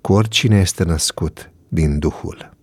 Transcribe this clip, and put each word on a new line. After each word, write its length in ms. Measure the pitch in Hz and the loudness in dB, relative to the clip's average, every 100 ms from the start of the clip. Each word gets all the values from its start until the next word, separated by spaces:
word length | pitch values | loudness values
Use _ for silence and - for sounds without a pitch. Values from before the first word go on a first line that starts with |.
cu 120 | - | 2
oricine 460 | 98 110 - 120 104 | 2 2 0 4 4
este 240 | 92 - | 2 0
născut 680 | 87 80 - - 80 - - _ _ | -2 0 -4 -4 -6 -8 -20 _ _
din 300 | - 78 73 | -2 0 0
Duhul. 580 | 76 - - - - _ | -2 -4 -14 -14 -20 _